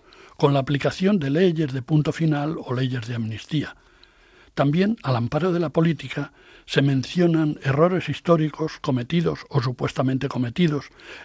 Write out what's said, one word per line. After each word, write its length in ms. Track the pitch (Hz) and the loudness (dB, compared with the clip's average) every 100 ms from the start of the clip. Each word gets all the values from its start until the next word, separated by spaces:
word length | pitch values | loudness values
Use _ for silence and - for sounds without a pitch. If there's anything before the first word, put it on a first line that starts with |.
| _ - - - | _ -20 -20 0
con 160 | 143 | 2
la 60 | 139 | 2
aplicación 600 | 131 139 143 - 190 202 | 0 -2 -2 0 2 2
de 100 | 139 | 2
leyes 420 | 156 190 160 147 | 2 2 2 -2
de 120 | 131 | -4
punto 280 | 120 151 156 | 0 2 2
final 460 | 156 160 143 147 - | 0 0 0 -2 -6
o 160 | - | -6
leyes 340 | 123 131 127 113 | -4 -2 -4 -6
de 80 | 117 | -6
amnistía. 640 | 110 107 - 151 - - _ _ _ _ _ - - | -6 -8 -4 -4 -4 -12 _ _ _ _ _ -20 -8
También, 440 | - 143 170 202 226 | 0 2 2 0 0
al 120 | 135 117 | -2 -2
amparo 380 | 117 151 185 | 0 0 0
de 60 | 175 | 0
la 100 | 151 | 0
política, 640 | 165 165 151 131 151 143 - - - - | 2 2 0 -6 -8 -10 -14 -20 -20 -2
se 160 | 139 | 2
mencionan 800 | 139 131 - 175 170 160 156 151 | 4 2 0 2 4 4 0 0
errores 460 | 135 135 175 185 - | 0 4 4 2 -2
históricos 680 | 135 - 165 156 - 156 - | -4 2 2 2 -2 -6 -4
cometidos 640 | 147 127 120 170 160 147 - | -2 -2 0 0 0 -4 -4
o 120 | 135 | -2
supuestamente 680 | 127 123 135 - 131 131 139 | -2 -4 -4 -2 0 0 -2
cometidos 600 | 127 123 180 170 147 - - - - | -4 -4 0 0 0 -6 -18 -20 -14